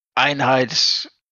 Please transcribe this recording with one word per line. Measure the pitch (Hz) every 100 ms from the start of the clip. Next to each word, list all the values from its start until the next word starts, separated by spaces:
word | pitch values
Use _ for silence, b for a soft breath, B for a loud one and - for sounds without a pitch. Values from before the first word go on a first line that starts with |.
| _ -
Einheit | 135 143 135 131 123 - - - - _ _